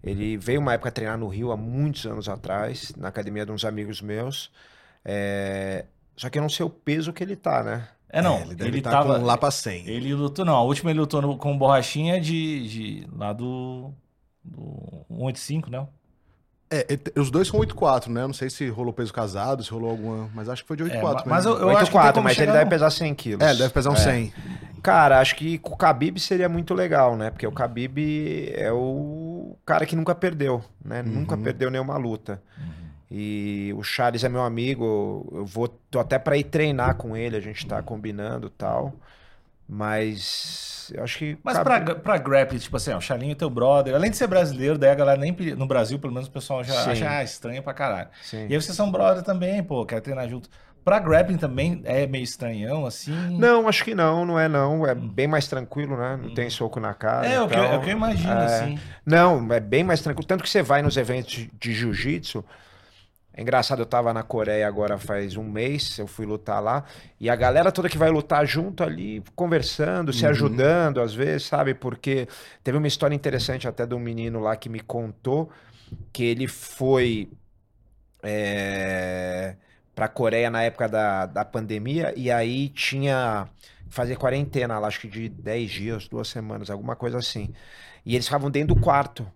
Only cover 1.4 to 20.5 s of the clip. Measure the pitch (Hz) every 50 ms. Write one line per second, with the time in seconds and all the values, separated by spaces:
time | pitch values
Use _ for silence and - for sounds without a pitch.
1.4 | 117 120 113 107 110 117 123 135 147 151 139 - - 113 110 110 98 104 98 -
2.4 | - 90 95 101 107 117 127 135 - - - - - 95 98 113 101 107 104 104
3.4 | 107 104 107 104 113 110 104 104 104 104 107 - 98 104 104 110 120 131 139 -
4.4 | - - _ _ - _ _ _ _ _ _ _ _ - 101 101 101 101 101 101
5.4 | 98 98 98 98 98 98 95 92 - - _ _ _ _ _ - - 131 - 151
6.4 | 151 151 147 - 175 165 170 _ _ 147 147 160 160 170 165 - 180 190 202 -
7.4 | _ - 131 123 117 110 110 113 113 - _ _ _ _ - 156 175 175 139 98
8.4 | 87 87 90 85 - 117 127 139 139 120 117 139 147 143 131 113 120 120 120 120
9.4 | 151 139 - - - 113 92 87 87 92 110 120 123 135 143 143 147 139 143 180
10.4 | 190 170 151 123 120 127 143 139 - 170 156 156 151 147 - 147 143 143 139 143
11.4 | - 143 143 139 135 135 139 131 123 - - 147 156 165 180 185 160 156 165 160
12.4 | 160 156 151 139 120 107 110 113 110 104 104 101 - - - - 101 104 104 110
13.4 | 120 127 127 127 127 127 127 127 127 139 139 - _ _ _ _ _ _ _ _
14.4 | _ 170 165 - - 147 143 - - - - - - _ - 113 123 131 127 -
15.4 | - - 147 160 156 - 123 127 139 139 _ _ _ _ _ _ _ _ _ _
16.4 | _ _ _ _ _ _ - 147 - - 143 139 - - - 147 139 131 123 165
17.4 | 190 - - - - - - - 180 147 131 123 - - 117 117 127 135 139 -
18.4 | 135 131 - - 147 127 110 113 123 120 110 - 120 104 - 123 113 101 95 98
19.4 | 104 127 139 123 107 - 107 113 113 113 113 110 107 113 110 110 110 110 107 110
20.4 | 107 113